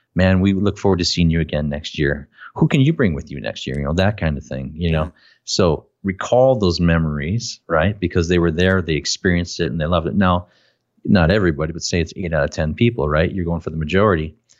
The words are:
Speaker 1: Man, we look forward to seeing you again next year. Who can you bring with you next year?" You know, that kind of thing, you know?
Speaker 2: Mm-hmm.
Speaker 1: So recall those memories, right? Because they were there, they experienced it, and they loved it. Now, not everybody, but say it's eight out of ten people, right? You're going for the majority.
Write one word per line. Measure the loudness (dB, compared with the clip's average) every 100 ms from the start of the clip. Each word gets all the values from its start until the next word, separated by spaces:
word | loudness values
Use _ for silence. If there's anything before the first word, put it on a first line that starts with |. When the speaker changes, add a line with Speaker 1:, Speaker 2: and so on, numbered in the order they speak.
| _
Speaker 1:
Man, | 0 2 4
we | 4
look | 2 0 0
forward | 0 2
to | 0
seeing | 2 2
you | 2
again | 0 -2 -4
next | -6 -8 -4
year. | -2 -2 -8 _ -16 -2
Who | 2
can | 4
you | 2
bring | 2 0
with | -2 -6
you | -10
next | -10 -8 -8
year?" | -4
You | -2
know, |
that | 0 0 0
kind | -2 -4
of |
thing, | -8 -10 -10 -4
you | -2
know? | 0
Speaker 2:
Mm-hmm. | -2 -8 _ _ -6
Speaker 1:
So | 0 2 0 -4 _
recall | -6 -6 0 4 4 4
those | 2 2
memories, | 2 2 0 -4 -4 -4 -6 -12 -2
right? | 2 2 0
Because | -2 0 0
they | 2
were | 2
there, | 2 2 2
they | 0
experienced | -4 -4 -2 0 0 -2 -4
it, | -4
and | -2
they |
loved | 0 0 0
it. |
Now, | 2 2 2 -2 _ _ _ _ _
not | 0 2 4
everybody, | 2 2 0 -4
but | -6
say | -4 -2
it's | -2 -6
eight | -4
out | -2
of | -2
ten | -2 -4
people, | 0 0 0 0
right? | 0 0
You're | -2
going | -4 -4
for | -6
the | -6
majority. | -2 2 2 2 -2 -10 _